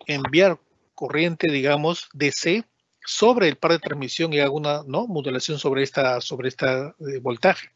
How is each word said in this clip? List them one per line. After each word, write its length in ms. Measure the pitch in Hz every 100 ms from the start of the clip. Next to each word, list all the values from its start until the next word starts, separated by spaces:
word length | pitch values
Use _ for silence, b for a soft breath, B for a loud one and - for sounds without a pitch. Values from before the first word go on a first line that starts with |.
| -
enviar 520 | 143 135 156 190 156 _ _ _
corriente, 580 | - 131 151 170 160 165
digamos, 560 | 139 139 147 156 175 -
D 180 | 139 147
C 320 | - 165 214 - _ _ _
sobre 440 | - - 226 240 170
el 80 | -
par 160 | 165
de 60 | 170
transmisión 540 | - 147 131 - 165
y 80 | 147
hago 160 | 139 151
una, 280 | 147 147 139
¿no? 200 | 160 240
modulación 520 | 156 135 127 - 147
sobre 240 | 143 135
esta, 380 | 135 147 131 123
sobre 280 | - 123 127
esta, 460 | - 135 131 143 -
eh, 180 | 143 131
voltaje. 480 | 127 117 190 233 -